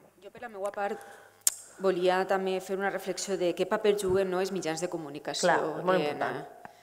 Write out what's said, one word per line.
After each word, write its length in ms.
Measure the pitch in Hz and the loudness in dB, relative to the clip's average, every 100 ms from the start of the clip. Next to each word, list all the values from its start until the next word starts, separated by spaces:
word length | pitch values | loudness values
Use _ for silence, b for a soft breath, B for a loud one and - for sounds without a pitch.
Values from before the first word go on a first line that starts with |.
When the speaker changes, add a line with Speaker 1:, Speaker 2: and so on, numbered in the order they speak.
| 151 _ | -20 _
Speaker 1:
jo 80 | 196 | -20
per 100 | 214 | -16
la 60 | 240 | -14
meua 240 | 208 202 | -6 -6
part 260 | 202 202 214 - - - _ - - - - | -4 -4 -4 -12 -20 -20 _ -2 -2 -14 0
volia 460 | 190 180 180 185 190 | 2 4 4 4 2
també 300 | 196 190 185 | 0 0 -4
fer 140 | 185 190 | -4 -4
una 120 | 196 | -2
reflexió 460 | 190 196 180 - 185 | -4 -6 -6 -4 0
de 140 | 175 | 0
qué 120 | 170 185 | 0 0
paper 280 | 214 208 202 | 2 4 4
juguen, 300 | 190 190 190 | 4 2 2
no, 100 | 180 | 0
els 100 | 190 | -2
mitjans 300 | 190 160 160 | -2 -4 -4
de 80 | 175 | -4
comunicació 560 | 170 147 143 143 143 180 | -6 -8 -10 -6 0 4
Speaker 2:
Clar, 120 | 147 | 4
és 240 | 156 151 | 2 -2
molt 160 | 175 165 | 2 2
Speaker 1:
en, 80 | 147 143 | 2 0
Speaker 2:
important. 560 | 123 127 151 - - b | -2 -4 -10 -14 -18 b